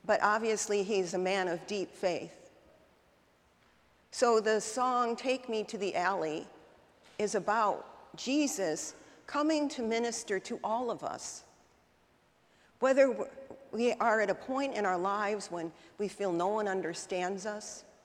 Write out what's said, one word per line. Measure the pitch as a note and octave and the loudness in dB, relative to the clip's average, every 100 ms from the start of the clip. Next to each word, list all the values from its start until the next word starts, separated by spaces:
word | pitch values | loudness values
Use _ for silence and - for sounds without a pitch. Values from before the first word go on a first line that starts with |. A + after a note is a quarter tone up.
| F3 | 2
but | G#3 | 2
obviously | G3+ G#3+ A3 G#3+ - G#3 | 4 2 2 0 0 0
he's | F#3+ G3+ F3 | 2 0 0
a | F3+ | 0
man | F#3 G3 F3+ | 0 0 0
of | E3+ - | -4 -4
deep | G#3 F3+ | -6 -6
faith. | - G3 D#3 D#3 - - - - - _ _ _ _ _ _ _ _ _ _ _ _ _ | -4 -2 -2 -6 -16 -20 -20 -20 -20 _ _ _ _ _ _ _ _ _ _ _ _ _
So | - A#3+ A3+ | 2 6 6
the | G#3+ G#3+ | 4 2
song, | - - B3+ B3 A#3 A#3 | 0 0 2 2 0 0
"Take | C4 C4 B3+ | -2 -2 -2
Me | A3 G#3 | -4 -4
to | G#3 | -4
the | G3 - | -2 0
Alley," | F3+ F#3+ D#3 D#3+ F#3 - - - - _ - - | 0 0 -2 -4 -8 -18 -20 -20 -20 _ -16 -4
is | G#3 G#3 | 0 0
about | F3 A3 G#3 D#2+ - - - - | 0 2 2 0 -8 -20 -20 -10
Jesus | A#3 C#4+ D4 F#3+ F3 D3+ - - - - - | 0 2 2 0 -2 -2 -6 -12 -20 -20 -6
coming | C#4+ D4+ D#4 C#4+ | 0 2 2 0
to | - | -2
minister | A3+ A3+ A#3 A3+ - F#3+ | -2 0 -2 -4 -4 -4
to | - A#3+ | -4 -6
all | G3+ A3+ B3 | -2 -2 -2
of | E3+ | -4
us. | D3+ A#2 - - - - _ _ _ _ _ _ _ _ _ _ - _ | -4 -6 -10 -14 -18 -20 _ _ _ _ _ _ _ _ _ _ -20 _
Whether | B3+ C4+ C4+ | 4 8 6
w-, | G#3+ - - - - - | 6 -6 -10 -16 -18 -8
we | A3 A#3+ | 0 2
are | - A#3 A3 | 4 4 4
at | G3+ | 2
a | F#3+ | 0
point | - C4 C#4 | -2 -2 -2
in | G#3+ G3+ | 0 0
our | F3+ | 2
lives | F#3+ G3+ G#3 G#3+ - | 0 0 -2 -2 -6
when | F3 E3 - - - | -8 -8 -10 -20 -6
we | G#3 | -6
feel | - G3+ | -2 -2
no | E3+ F3+ | 0 0
one | G#3+ G#3 | 0 -2
understands | F#3+ D#3+ E3+ - F#3 F3+ G3 G#3 | -2 -4 -6 -6 -4 -2 -4 -6
us | G#3 - - - - | -8 -12 -16 -18 -20